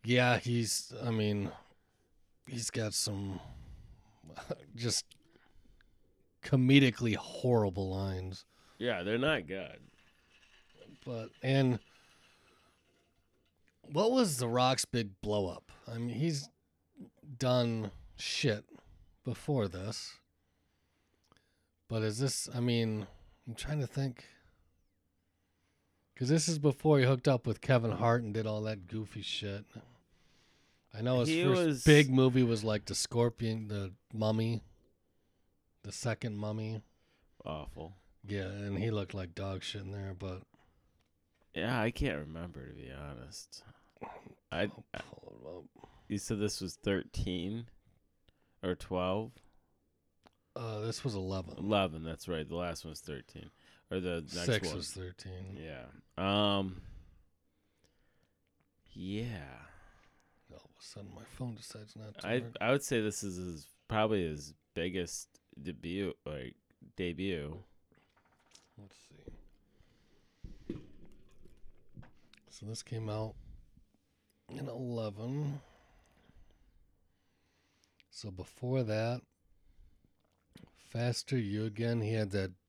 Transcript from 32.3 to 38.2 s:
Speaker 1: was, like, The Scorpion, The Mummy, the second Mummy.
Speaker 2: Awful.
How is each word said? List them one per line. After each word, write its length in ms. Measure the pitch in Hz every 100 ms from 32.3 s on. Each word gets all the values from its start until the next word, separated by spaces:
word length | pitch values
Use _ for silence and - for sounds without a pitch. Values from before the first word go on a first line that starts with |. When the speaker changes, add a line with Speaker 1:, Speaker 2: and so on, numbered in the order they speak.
| 127
Speaker 1:
was, 200 | 123 113
like, 220 | 110 107 -
The 100 | -
Scorpion, 720 | - 120 117 - 113 110 107
The 260 | 104 95 95 _
Mummy, 480 | 110 107 110 113 113 - - _ _ _ _ _ _ _ _ _ _
the 80 | 98
second 460 | - 123 107 120 104
Mummy. 440 | 107 110 110 110 - _ _ _ _ _ -
Speaker 2:
Awful. 480 | 78 71 - 80 95 _ _